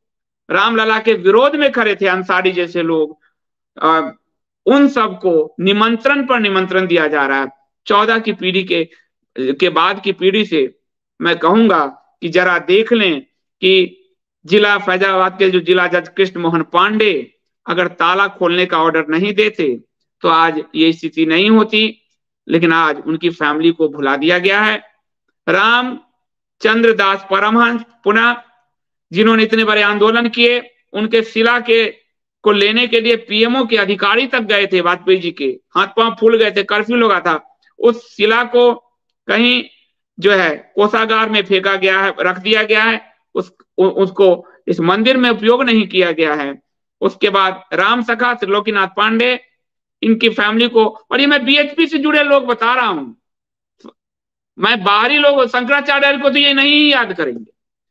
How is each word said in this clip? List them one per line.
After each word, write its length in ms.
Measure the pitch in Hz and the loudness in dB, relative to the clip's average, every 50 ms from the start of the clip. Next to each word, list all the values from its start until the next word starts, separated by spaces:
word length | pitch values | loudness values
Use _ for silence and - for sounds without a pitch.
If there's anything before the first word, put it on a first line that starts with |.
| _ _ _ _ _ _ _ _ _ - | _ _ _ _ _ _ _ _ _ -4
रामलला 480 | - 190 202 233 233 220 220 220 220 220 | -2 -2 0 0 0 0 0 0 -2 -2
के 140 | 220 226 214 | 0 0 0
विरोध 420 | 185 175 190 202 233 269 285 302 | 2 2 2 4 4 4 2 2
में 160 | 294 294 269 | 2 0 0
खड़े 240 | - 240 220 214 196 | 0 0 -2 -2 -2
थे 120 | 196 196 190 | -2 -2 -2
अंसारी 440 | 180 190 185 190 185 185 185 185 | -2 -2 -2 -2 -2 0 0 -2
जैसे 320 | 180 175 175 165 170 175 165 | -2 -2 -4 -4 -4 -4 -2
लोग, 360 | 165 165 160 151 151 156 _ _ _ _ _ _ _ _ _ _ _ - - | -2 -2 -2 -2 -4 -6 _ _ _ _ _ _ _ _ _ _ _ -10 -2
अ, 300 | - 160 165 160 147 123 - _ _ _ _ _ _ _ _ _ - | 0 2 2 2 0 -4 -10 _ _ _ _ _ _ _ _ _ 0
उन 220 | 202 262 285 285 269 | 2 4 4 4 2
सबको 680 | 277 247 214 202 185 185 - 185 165 160 156 156 - - | 2 0 -2 -4 -4 -4 -2 0 0 0 0 -2 -4 -4
निमंत्रण 680 | 175 196 202 208 220 226 233 226 - 269 285 277 262 262 | -2 0 0 2 2 0 0 0 -2 -2 -2 0 0 0
पर 120 | 254 233 | 0 0
निमंत्रण 480 | 208 202 190 190 185 180 180 190 185 170 | 0 0 0 -2 -2 -2 -2 -2 0 0
दिया 200 | 170 165 156 147 | 0 0 0 0
जा 200 | 151 147 139 135 | 0 0 0 0
रहा 140 | 135 135 | -2 -2
है। 60 | 135 131 - _ _ _ _ _ - | -4 -6 -10 _ _ _ _ _ -6
चौदह 340 | - 208 202 214 220 226 226 | -2 0 0 2 2 0 -2
की 140 | 220 214 190 | -2 -4 -6
पीढ़ी 300 | - 175 185 180 190 180 | -4 -4 -4 -2 -2 -2
के, 260 | 185 175 170 160 - _ _ _ _ _ _ _ _ - 131 | -2 -2 -4 -4 -6 _ _ _ _ _ _ _ _ -10 -8
के 300 | 131 131 139 - 180 175 | -6 -4 -2 0 0 0
बाद 320 | 151 160 165 190 196 196 - | 0 2 0 0 -2 -4 -4
की 80 | 196 | -6
पीढ़ी 340 | 190 - 180 190 196 214 208 | -4 -2 0 0 0 0 -2
से 340 | - 165 151 131 131 - _ _ _ _ _ _ _ _ - | -2 -2 -2 -2 -2 -6 _ _ _ _ _ _ _ _ -4
मैं 180 | 160 170 165 170 | -2 -2 -2 0
कहूंगा 460 | 156 165 196 226 226 208 180 160 143 139 - - _ _ _ - | 2 2 4 4 4 4 2 0 -2 -4 -6 -14 _ _ _ -12
कि 80 | - 165 | -8 -2
जरा 300 | 160 180 180 180 175 170 | 0 0 2 2 0 -2
देख 340 | 170 180 185 214 220 214 240 | 0 2 2 2 2 2 0
लें 280 | 226 208 180 151 135 - _ _ _ _ _ _ - | 0 2 0 -2 -4 -6 _ _ _ _ _ _ -2
कि 420 | - - 190 185 175 180 - _ _ _ _ _ _ _ _ _ - | 0 2 2 2 2 0 -4 _ _ _ _ _ _ _ _ _ -6
जिला 320 | 151 185 208 208 208 202 196 | 0 2 2 2 2 0 0
फैजाबाद 640 | 196 190 185 185 196 196 190 185 185 185 185 190 | -2 -2 -2 0 0 0 0 0 0 0 0 0
के 100 | 196 190 | 0 0
जो 100 | 180 180 | 0 0
जिला 280 | 165 170 185 185 175 160 | 0 2 0 2 0 0
जज 200 | 175 175 160 - | -2 -4 -4 -4
कृष्ण 320 | - - 190 185 185 175 | -4 -2 -2 -2 -2 -4
मोहन 220 | 175 165 170 165 | -4 -2 -2 -2
पांडे 800 | 156 - - 175 185 208 214 214 220 208 170 131 120 - _ _ _ _ _ _ - | -4 -2 0 0 0 0 0 0 0 0 0 -2 -6 -10 _ _ _ _ _ _ -8
अगर 220 | - 170 180 175 175 | -6 -4 -2 -4 -4
ताला 400 | 175 - 170 170 185 196 202 190 | -4 -2 -2 0 2 0 0 -2
खोलने 380 | 190 - 185 170 175 180 180 | -2 -2 -2 -2 0 0 -2
का 140 | 180 175 160 | 0 0 0
ऑर्डर 280 | 160 165 156 160 151 151 | 0 0 0 -2 -2 -2
नहीं 240 | 160 170 196 208 196 | -2 -2 -2 -2 0
देते 480 | 202 214 208 214 - 160 135 120 120 - _ _ _ _ _ _ _ | 0 -2 -2 -2 -4 -4 -4 -4 -6 -10 _ _ _ _ _ _ _
तो 60 | - 175 | -2 0
आज 360 | 165 160 165 165 156 156 - - - | 2 2 2 0 0 -4 -8 -6 -2
ये 180 | 156 160 165 165 | 0 0 0 0
स्थिति 320 | - 160 160 - 160 160 | -2 -6 -8 -4 -2 -2
नहीं 240 | 160 160 175 196 214 | 0 0 0 2 4
होती, 520 | 220 220 214 214 220 214 220 220 220 _ _ _ _ _ _ _ _ _ _ - | 4 4 2 2 0 -2 -2 -2 -4 _ _ _ _ _ _ _ _ _ _ -2
लेकिन 260 | 156 165 170 165 165 | -2 0 2 2 2
आज 300 | 165 165 151 147 147 - 156 | 2 2 0 -2 -4 -6 -6
उनकी 220 | 160 160 175 170 | -6 -4 -4 -4
फैमिली 420 | 170 - 156 147 151 156 160 165 | -4 -2 -4 -2 -2 0 0 0
को 180 | 165 160 160 147 | 0 0 -2 -4
भुला 280 | 139 147 139 135 139 139 | -4 -4 -4 -2 -2 0
दिया 220 | 156 170 175 180 | 0 0 0 0
गया 220 | 180 196 196 208 | 0 0 0 0
है। 220 | 214 214 214 214 - - _ _ _ _ _ _ _ _ _ _ - 165 | 0 0 -2 -4 -8 -16 _ _ _ _ _ _ _ _ _ _ -4 -2
रामचंद्र 1400 | 170 190 208 226 233 247 247 254 247 - _ _ _ _ _ _ _ _ _ _ _ - - 214 220 233 226 226 220 | 0 2 2 2 2 0 0 -4 -8 -12 _ _ _ _ _ _ _ _ _ _ _ -4 -2 0 0 2 2 2 2
दास 340 | 190 196 196 196 196 - - | 2 0 0 -2 -2 -4 -4
परमहंस 500 | 190 196 202 214 220 233 240 233 233 226 226 _ _ _ - | -2 -2 0 0 2 2 2 2 0 -4 -8 _ _ _ -2
पुनः 320 | 202 208 226 233 240 240 240 - _ _ _ _ _ _ _ _ _ _ _ _ - | 0 0 2 2 0 -2 -4 -8 _ _ _ _ _ _ _ _ _ _ _ _ -8
जिन्होंने 320 | 165 190 214 226 226 220 220 | -2 0 2 2 4 2 2
इतने 200 | 220 226 220 220 | 0 0 0 0
बड़े 180 | 214 214 214 | 0 0 0
आंदोलन 480 | 208 202 208 208 208 220 226 240 240 226 | 0 0 0 2 0 2 2 0 -2 -2
किए, 420 | 226 240 233 233 240 240 - - _ _ _ _ - | -2 0 0 0 0 0 -6 -10 _ _ _ _ -8
उनके 300 | 202 214 220 226 226 220 | -6 -4 -2 0 -2 -2
शिला 360 | - - 220 220 233 240 240 | -2 -2 0 0 0 0 0
के, 260 | 233 233 226 226 220 196 - _ _ _ _ _ _ _ _ _ - | 0 0 0 0 0 -2 -6 _ _ _ _ _ _ _ _ _ 0
को 80 | 208 | 0
लेने 360 | 208 202 196 208 220 240 247 226 | 2 2 2 0 0 0 -2 0
के 140 | 226 226 | 0 0
लिए 140 | 220 233 233 | 0 0 0
पीएमओ 500 | 226 - - 208 214 226 240 247 269 247 | -2 -2 -4 -2 0 0 0 0 -2 -2
के 120 | 220 233 208 | 0 0 0
अधिकारी 500 | 196 190 208 190 214 202 214 240 269 240 | 0 0 -2 -2 0 0 0 0 -2 -2
तक 120 | 269 254 | -2 -4
गए 280 | 220 196 220 202 196 190 | -2 0 0 0 0 0
थे, 140 | 190 180 | 0 0
वाजपेयी 380 | 170 175 180 175 - 190 185 190 | 0 0 -2 -2 0 0 0 0
जी 120 | 165 170 | 0 -6
के 140 | 165 - 143 | -8 -6 -6
हाथ 420 | 131 127 - _ _ - 175 196 190 | -6 -6 -8 _ _ -4 -2 -2 -2
पांव 280 | - 226 233 233 - - | 0 -2 -2 -2 0 2
फूल 180 | 220 226 233 220 | 2 4 4 4
गए 140 | 220 208 | 2 2
थे, 120 | 190 202 196 | 0 -4 -4
curfew 340 | - 208 208 214 214 240 240 | -2 -2 -2 -2 0 0 2
लगा 220 | 226 214 190 175 | 2 2 2 0
था। 380 | 170 175 156 151 - _ _ _ _ _ _ - | 0 -2 -4 -4 -6 _ _ _ _ _ _ 0
उस 380 | - 240 226 233 - - - - | 0 0 0 0 -6 -14 -6 -2
शिला 260 | 202 214 226 240 247 | 0 0 2 0 0
को 300 | 226 240 240 247 240 240 240 _ _ _ _ _ _ _ _ _ - | 0 2 2 2 2 2 0 _ _ _ _ _ _ _ _ _ -2
कहीं 360 | 202 220 240 247 247 247 - - _ _ _ _ _ _ _ _ _ - | 0 0 2 2 0 -2 -4 -8 _ _ _ _ _ _ _ _ _ -2
जो 120 | 175 202 | 0 2
है 400 | 202 190 175 160 147 - - _ - | 2 2 2 0 -2 -6 -10 _ -2
कोषागार 540 | 196 208 208 226 220 220 220 226 220 220 220 | 0 0 2 2 0 -2 0 0 0 0 0
में 140 | 214 208 190 | 0 -2 0
फेंका 320 | 196 196 185 190 196 196 | 0 0 0 0 0 -2
गया 260 | 190 185 190 190 196 | 0 0 0 0 0
है, 120 | 196 196 - - | 0 -2 -2 -2
रख 200 | 160 180 185 185 | -2 -4 -4 -4
दिया 240 | 185 220 220 214 214 | -2 -2 0 0 0
गया 200 | 214 220 214 220 | 0 0 0 0
है, 340 | 226 220 214 - _ _ _ _ _ - | 0 -2 -4 -8 _ _ _ _ _ -8
उस, 180 | - 185 - _ _ _ _ _ - | -8 -8 -8 _ _ _ _ _ 0
उ-, 120 | 185 185 | 0 0
उसको 580 | - - 196 180 185 - 196 185 175 175 - - _ _ - - | 2 0 -2 -2 2 2 4 4 4 2 -2 -14 _ _ -6 -6
इस 120 | 175 175 | -4 0
मंदिर 380 | 165 170 190 214 220 254 262 254 | 0 0 2 2 2 2 2 2
में 120 | 247 240 | 2 0
उपयोग 340 | 226 220 208 226 247 254 269 | 0 0 2 2 2 2 2
नहीं 240 | 247 226 220 196 180 | 2 2 0 0 0
किया 240 | 185 185 180 175 | 0 0 0 0
गया 220 | 165 160 160 151 151 | 0 -2 -2 -2 -2
है। 280 | 151 139 139 139 - _ _ _ _ _ _ _ - | -4 -4 -8 -10 -12 _ _ _ _ _ _ _ -4
उसके 280 | - - - - 214 202 | -4 -4 -4 -2 -4 -2
बाद 360 | 196 196 190 190 185 185 - - 160 | 0 0 0 0 -2 -6 -12 -8 -4
राम 280 | 170 190 208 240 247 | -2 0 0 0 -2
सखा, 320 | 226 240 233 220 247 240 240 | -2 -4 -4 -2 -2 -4 -4
त्रिलोकीनाथ 540 | 233 208 185 202 208 202 220 208 202 190 185 | -4 -4 -4 -2 -2 -2 -2 -2 -2 -2 -4
पांडे, 520 | - 202 208 220 226 226 240 247 254 247 _ _ _ _ _ _ _ _ _ _ _ - - | -2 -2 -2 0 0 0 0 0 -2 -4 _ _ _ _ _ _ _ _ _ _ _ -4 0
इनकी 260 | 220 220 226 - 226 | 0 0 2 2 0
family 400 | - 220 208 208 220 226 240 240 | 0 0 -2 0 0 0 0 2
को, 180 | 240 226 220 214 - - _ - | 2 2 2 0 -2 -8 _ -4
और 80 | 233 247 | -2 0
ये 80 | 277 294 | 0 2
मैं 180 | 294 277 233 | 2 0 0
बीएचपी 420 | 262 277 294 294 285 285 330 330 285 | 0 0 0 0 -2 -2 -2 -2 -2
से 100 | 320 285 | -2 -2
जुड़े 260 | 277 302 302 294 294 | -2 0 0 0 2
लोग 220 | 285 277 277 247 | 2 2 0 2
बता 280 | 247 233 226 226 233 247 | 0 -4 -2 -2 -2 0
रहा 140 | 254 240 214 | 0 -2 -2
हूं, 260 | 180 147 135 117 110 _ _ _ _ _ _ _ _ _ _ _ _ _ - - - _ _ _ _ _ _ _ _ _ _ _ _ - | -4 -6 -8 -12 -16 _ _ _ _ _ _ _ _ _ _ _ _ _ -20 -20 -20 _ _ _ _ _ _ _ _ _ _ _ _ -4
मैं 240 | 180 214 247 214 180 | -2 -2 -2 0 0
बाहरी 340 | 202 202 208 226 247 294 294 | 0 2 2 2 2 2 2
लोग, 300 | 285 285 285 269 254 226 | 2 2 4 2 0 0
शंकराचार्य 720 | - 247 247 233 277 285 285 294 277 277 277 277 277 254 | 0 -4 -2 0 0 0 0 0 0 2 2 0 0 0
को 120 | 294 269 | 0 0
तो 80 | 254 294 | 0 2
ये 160 | 285 285 277 | 2 2 2
नहीं 360 | 269 277 285 294 294 302 294 | 2 2 2 4 4 4 4
याद 240 | 277 254 226 190 185 | 2 2 0 -2 -4
करेंगे। 400 | - 156 131 117 117 110 _ _ _ _ _ _ _ _ _ | -6 -6 -6 -6 -10 -14 _ _ _ _ _ _ _ _ _